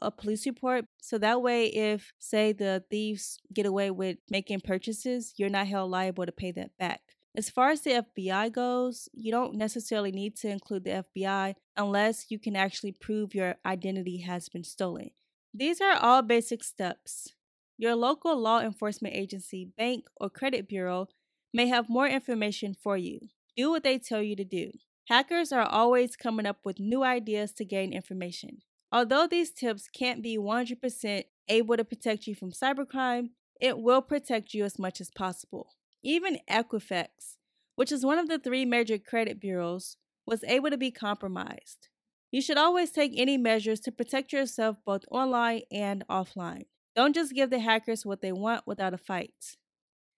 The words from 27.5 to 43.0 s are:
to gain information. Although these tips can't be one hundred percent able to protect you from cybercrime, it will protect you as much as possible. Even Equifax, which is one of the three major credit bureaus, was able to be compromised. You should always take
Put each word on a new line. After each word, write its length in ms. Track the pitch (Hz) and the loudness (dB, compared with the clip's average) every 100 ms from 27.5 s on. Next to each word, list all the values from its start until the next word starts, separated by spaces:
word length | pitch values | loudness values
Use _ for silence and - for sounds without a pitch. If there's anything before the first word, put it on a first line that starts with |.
to 120 | - 196 | -6 -4
gain 260 | 196 190 | -2 -2
information. 680 | 185 - 190 175 175 - - _ _ _ | -6 -8 -8 -8 -10 -14 -18 _ _ _
Although 360 | 233 233 277 339 | 2 4 4 4
these 240 | 349 330 | 2 0
tips 380 | - 240 202 - | -2 -2 -2 -8
can't 320 | - 254 240 | -4 -4 -2
be 160 | 226 220 | -4 -2
one 200 | 202 233 | 0 0
hundred 220 | 240 240 | -2 -4
percent 440 | 254 - 214 202 - _ - | -6 -4 -4 -4 -6 _ 2
able 260 | 226 220 233 | 4 4 2
to 80 | |
protect 440 | 220 226 233 214 - | 0 -4 -2 -2 -4
you 80 | 202 | -8
from 160 | 190 | -8
cybercrime, 800 | - 262 277 277 269 254 240 240 - _ - | -2 0 0 -2 -2 0 0 -4 -10 _ -2
it 200 | 254 - | 0 2
will 220 | 226 262 | 4 4
protect 520 | 254 294 - 226 - | 4 -2 0 -2 -2
you 100 | 214 | -2
as 140 | 202 - | -2 -2
much 240 | 185 - | -6 -6
as 80 | 180 | -10
possible. 680 | - 185 180 - - - _ _ _ | -6 -6 -6 -12 -14 -16 _ _ _
Even 340 | 262 339 370 294 - | 0 0 0 -4 0
Equifax, 880 | 220 233 220 - 180 - - - - _ _ _ - | 0 0 -4 -4 -4 -4 -10 -20 -20 _ _ _ -2
which 160 | 262 | 0
is 140 | 285 262 | 2 2
one 140 | 320 | 2
of 80 | 320 | 2
the 80 | 311 | -2
three 260 | 254 254 | 0 0
major 360 | 254 240 226 208 | 2 2 2 -2
credit 420 | - 233 220 214 | -2 -2 -2 -4
bureaus, 560 | 196 180 170 180 - - _ _ - | -4 -2 -2 -4 -8 -16 _ _ -4
was 180 | 226 | -2
able 260 | - 254 294 | 2 2 2
to 80 | 277 | 0
be 140 | 262 | -2
compromised. 960 | 240 208 208 196 180 190 - - - - _ _ _ _ | -4 -4 -4 -6 -6 -8 -12 -18 -20 -20 _ _ _ _
You 100 | 254 | -2
should 160 | 269 294 | 2 4
always 340 | 330 359 339 | 6 4 2
take 220 | 311 | 2